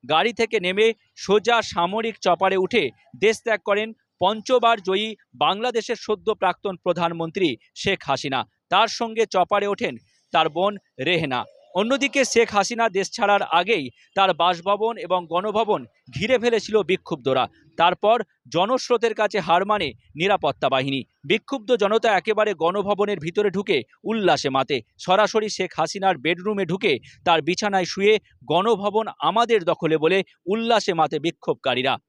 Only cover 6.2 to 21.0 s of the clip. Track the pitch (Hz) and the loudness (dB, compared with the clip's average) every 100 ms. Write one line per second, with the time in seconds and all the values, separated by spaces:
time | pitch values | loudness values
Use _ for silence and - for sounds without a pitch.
6.2 | - 208 185 175 202 180 185 175 170 170 | -4 0 -2 -2 -8 -4 -4 0 -2 -2
7.2 | 165 - 170 113 _ - 196 190 - 135 | -6 -2 -2 -2 _ -6 -4 -4 -2 -4
8.2 | 143 131 - _ _ 185 220 - 233 220 | -2 -6 -6 _ _ 0 0 -2 -6 -2
9.2 | 214 185 175 202 202 196 208 117 _ _ | 0 0 2 0 0 -4 -6 -8 _ _
10.2 | _ 165 160 151 196 202 _ - 131 175 | _ 0 0 0 -2 -4 _ -6 -2 0
11.2 | 151 123 - _ _ 180 220 269 277 285 | -2 -4 -6 _ _ -4 0 0 0 0
12.2 | 247 226 226 208 190 233 226 185 185 - | 2 2 2 0 0 0 0 0 -4 -2
13.2 | 202 202 - 165 185 208 127 _ _ 190 | 2 2 2 0 0 -2 -4 _ _ 0
14.2 | 190 156 175 170 180 202 220 220 170 180 | 0 2 0 0 -2 -2 -2 -6 -4 -4
15.2 | 165 170 208 208 214 175 120 _ - - | -2 -4 -2 -2 0 -2 -4 _ -14 -6
16.2 | 214 254 240 226 - 214 160 185 - 151 | 0 2 2 0 0 -2 0 -4 -2 -4
17.2 | 127 131 120 _ _ - 170 185 208 233 | 0 0 0 _ _ 2 2 4 2 2
18.2 | 202 _ 120 156 202 254 - 240 226 220 | 0 _ -6 -2 0 -2 0 0 0 0
19.2 | 208 208 170 180 196 208 151 - _ 147 | -2 -2 2 2 2 -2 -2 -8 _ -4
20.2 | 185 196 151 - 139 131 139 135 | 0 2 0 -2 0 0 0 -6